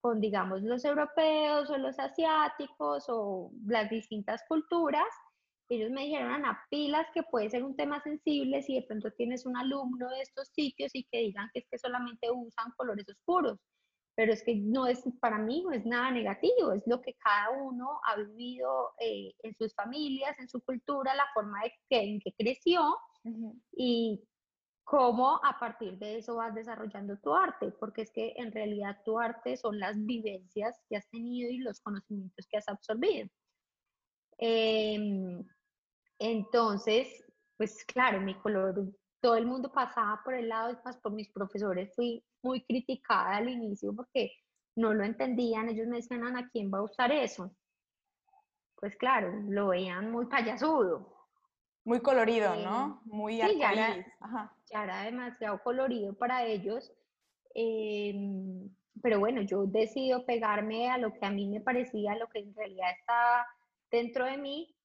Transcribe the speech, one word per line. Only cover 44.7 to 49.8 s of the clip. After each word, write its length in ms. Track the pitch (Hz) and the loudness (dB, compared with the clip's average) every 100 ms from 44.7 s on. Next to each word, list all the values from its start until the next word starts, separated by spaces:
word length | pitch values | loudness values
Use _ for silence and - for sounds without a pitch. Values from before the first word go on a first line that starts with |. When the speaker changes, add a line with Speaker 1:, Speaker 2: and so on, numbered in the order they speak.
| - | 0
Speaker 1:
no 180 | 226 | 2
lo 100 | 214 | 2
entendían, 680 | 202 226 262 247 240 220 226 | 0 0 0 2 2 0 -2
ellos 180 | 220 226 | -2 -2
me 100 | 240 | -4
decían, 280 | 240 247 240 | -4 -6 -4
"Ana, 240 | 247 247 | -4 -4
¿quién 200 | 233 196 | -4 -2
va 60 | 196 | -2
a 40 | |
usar 280 | 208 - 247 | -2 0 2
eso?". 440 | 294 233 - 185 _ _ _ _ _ _ _ _ _ _ _ _ - | 4 2 -4 -12 _ _ _ _ _ _ _ _ _ _ _ _ -10
Pues 200 | 202 - | -10 -2
claro, 460 | 254 254 185 208 202 | 2 2 0 -4 -2
lo 180 | 196 202 | 0 2
veían 420 | 180 | 0